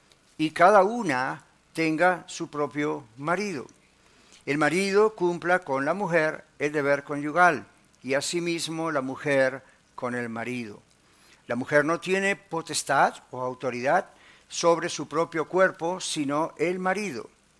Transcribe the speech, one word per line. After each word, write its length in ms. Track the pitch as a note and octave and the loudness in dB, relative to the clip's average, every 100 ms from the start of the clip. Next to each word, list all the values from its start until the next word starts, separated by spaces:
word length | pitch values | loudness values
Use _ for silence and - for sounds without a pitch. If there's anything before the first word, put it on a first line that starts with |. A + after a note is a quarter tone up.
| _ _ _ - | _ _ _ -4
y 140 | D#3 | -2
cada 320 | - F3 G#3 | 4 8 8
una 640 | F#3+ A#3+ F#3+ B2+ C3+ D#3 - _ _ | 6 2 -2 0 -2 -6 -12 _ _
tenga 540 | - E3 D#3 F3+ E3+ - | -2 -2 2 2 2 -4
su 220 | - D#3+ | -12 -8
propio 560 | D3 D3 C#3+ D3 D3+ A#2+ A#2+ | -4 -4 -2 -4 -4 -10 -10
marido. 520 | D3 F#3 G#3 C#3+ - _ _ _ _ _ _ - - | -4 -4 -4 -8 -10 _ _ _ _ _ _ -12 -4
El 120 | D3 | 0
marido 580 | D3+ F3 G3 G3 G#3+ G#3+ | 2 2 2 4 2 2
cumpla 440 | F3 E3+ E3+ F3+ | -2 0 0 0
con 260 | D#3+ C3+ C#3+ | 0 -2 -2
la 80 | |
mujer 500 | F#3 F#3 E3 D#3 - - - | -2 0 2 2 -2 -10 -4
el 140 | D3 | -2
deber 320 | D3+ C#3 C#3 - | 0 2 0 -2
conyugal 600 | D3 D3 D#3 F3+ C3 G2+ _ _ _ | -6 -2 4 4 4 -4 _ _ _
y 120 | B2+ C3+ | -4 -2
asimismo 760 | - F3 E3+ E3+ D3+ E3 E3 | -2 -4 -2 -4 -4 -4 -4
la 100 | D3 | -2
mujer 640 | C3 C3 D3+ C#3 C3 B2+ - _ _ - | -4 -4 0 2 2 0 -12 _ _ -10
con 180 | B2 | -8
el 140 | B2 A#2+ | -6 -6
marido. 540 | A2+ A#2 B2 A2 G#2 _ _ _ _ _ _ - | -8 -8 -8 -8 -14 _ _ _ _ _ _ -6
La 80 | A#2+ | -6
mujer 300 | C3+ D3 D3 | 0 2 2
no 160 | E3+ | 0
tiene 340 | F3 F#3+ G3 G3 | -2 0 0 -2
potestad 800 | - E3 D#3 C#3+ - C#3 F#3+ - - | -6 -8 -6 -4 0 2 2 0 -12
o 100 | B2+ | -8
autoridad 680 | B2+ B2+ C3 A#2+ B2+ F3+ - _ - - _ | -8 -6 -6 -4 0 0 -2 _ -20 -20 _
sobre 380 | - E3+ E3 E3 | -2 2 2 0
su 220 | - C3 | -6 -6
propio 400 | D3 E3 D#3+ C#3+ | -4 -2 -4 -2
cuerpo, 500 | F3+ F#3 - E3 F#3 | 2 2 2 -6 -6
sino 540 | - D#3 C#3 D3 D#3+ - | -6 -4 -2 -2 -4 -2
el 220 | D#3+ F#3 | -2 -2
marido. 500 | F#3 F#3+ G3+ A#2 - _ _ | -2 -2 -4 -8 -12 _ _